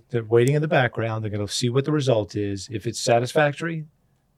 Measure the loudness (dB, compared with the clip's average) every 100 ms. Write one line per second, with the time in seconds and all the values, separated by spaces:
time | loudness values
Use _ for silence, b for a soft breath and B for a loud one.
0 | -6 -6 2 4 4 2 2 2 0 -2
1 | -4 -4 -4 -4 -4 -2 0 0 0 0
2 | 2 2 2 -4 -4 -6 -8 -8 -8 -6
3 | 2 2 4 2 2 0 -6 -8 -10 _
4 | _ _ _